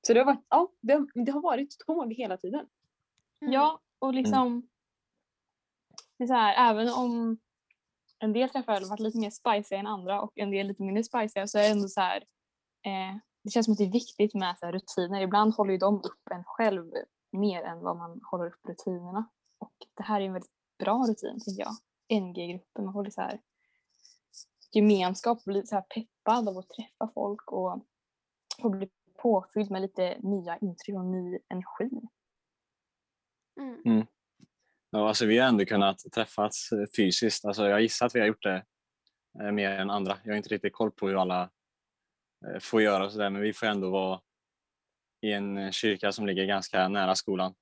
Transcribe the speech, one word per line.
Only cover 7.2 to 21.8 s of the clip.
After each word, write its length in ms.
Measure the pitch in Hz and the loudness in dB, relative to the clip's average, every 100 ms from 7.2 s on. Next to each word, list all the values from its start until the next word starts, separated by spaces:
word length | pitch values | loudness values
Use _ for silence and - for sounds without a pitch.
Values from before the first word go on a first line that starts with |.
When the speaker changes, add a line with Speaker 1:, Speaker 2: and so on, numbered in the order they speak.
| 226 226 _ _ _ _ _ _ _ _ | -2 -2 _ _ _ _ _ _ _ _
Speaker 3:
en 140 | 220 | 0
del 160 | 214 262 | 2 0
träffar 220 | 269 247 202 | -2 -2 -2
har 80 | 185 | -2
varit 120 | 208 | -4
lite 180 | 220 226 | -4 -2
mer 120 | 208 | -4
spicy 440 | - 240 208 208 | -4 0 0 -2
än 120 | 196 202 | -6 -6
andra 340 | 208 180 202 | -6 -4 -4
och 100 | 214 - | -4 -6
en 120 | 202 | -4
del 160 | 196 196 | -2 -4
lite 160 | 196 | -6
mindre 220 | 196 202 | -2 -2
spicy, 420 | 226 247 214 - 202 | -2 -4 -2 -4 -2
så 120 | 208 | 2
är 40 | |
det 60 | 208 | 4
ändå 200 | 208 196 | 2 -2
så 120 | 202 | -2
här, 160 | 180 190 - _ _ _ _ _ 202 | -2 -2 -8 _ _ _ _ _ -6
eh, 300 | 190 190 202 _ _ | -6 -6 -10 _ _
det 60 | 208 | -2
känns 160 | 233 226 | 0 2
som 60 | |
att 60 | 214 | 2
det 60 | |
är 80 | 196 | 2
viktigt 420 | 226 - - 214 | 0 -2 0 0
med 240 | 202 185 180 | 2 -4 -4
så 80 | 175 | -6
här 60 | |
rutiner. 480 | 180 - - 175 196 | -6 -4 -4 -2 -2
Ibland 340 | 190 208 214 | 2 4 4
håller 180 | 220 202 | 4 2
ju 60 | 185 | 4
de 180 | 190 202 | 4 2
upp 320 | - - - | -2 -10 -12
en 140 | 180 | -12
själv 480 | 180 - 220 190 170 - - _ _ | -10 0 0 0 -6 -10 -10 _ _
mer 300 | 190 208 175 | -2 0 0
än 180 | 170 170 | -8 -6
vad 160 | 175 170 | -6 -6
man 240 | 170 170 - | -8 -14 -8
håller 160 | 180 175 | -6 -6
upp 140 | - - | -8 -14
rutinerna. 600 | 175 - 180 175 196 226 _ _ _ | -8 -6 -6 -6 -8 -8 _ _ _
Och 140 | - _ - - | -20 _ -20 -14
det 60 | |
här 180 | 214 208 | -2 -2
är 40 | |
en 80 | 196 | -2
väldigt 180 | 185 - _ _ _ | -6 -12 _ _ _
bra 260 | 196 233 254 | 0 2 2
rutin, 320 | 214 - 240 | 0 -4 -8
tänker 220 | 220 190 | -8 -6
jag. 100 | - 220 | -8 -10